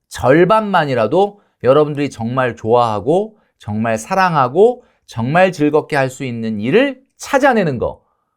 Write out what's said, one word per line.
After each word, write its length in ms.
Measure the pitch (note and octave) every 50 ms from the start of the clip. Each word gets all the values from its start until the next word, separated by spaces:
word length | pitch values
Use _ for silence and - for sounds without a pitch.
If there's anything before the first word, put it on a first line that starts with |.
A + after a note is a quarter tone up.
| _ _
절반만이라도 1300 | - - - B2 C#3 E3 F3+ - A3 A3 G#3+ G3+ F#3+ F3 D#3 C#3+ C3 A#2+ A2 G#2+ C3+ F3+ G3+ G3+ G3+ - _ _ _ _ -
여러분들이 460 | A#2+ C3+ D3+ D3+ D3 D3+ C#3 D3 C3
정말 460 | - - A2+ A#2 B2 C3 B2+ B2 A2
좋아하고 840 | - - A2 A#2 A#2+ A#2+ A2+ G#2+ G#2 F#2+ B2+ E3 F#3+ G#3+ A3 - _ _ _ _ _
정말 400 | - G#2 G#2 G#2+ A2+ A#2 A2+ A2
사랑하고 840 | A2+ - F#3+ F#3+ F#3 F3+ E3 D3 C3 B2 C3 F3 G#3 A#3+ B3 B3 - _ _ _ _
정말 460 | - - A#2+ A2+ B2+ D3+ F3 F#3 F#3+
즐겁게 460 | F3+ - D3 D3 D3 D3+ C#3 - D3+ C#3+
할 120 | C3+ C3
수 140 | B2+ - C#3
있는 380 | B2+ A#2 A#2 A2+ A2+ A2 G2+
일을 400 | G#2 B2 D3 A3+ C#4 C#4+ C4 - _ _ _ _
찾아내는 600 | - - - C4+ C4+ C#4 B3 A3 F#3+ D#3 C3 A2+
거, 260 | - D2+ - - _ _ _ _ _ _ _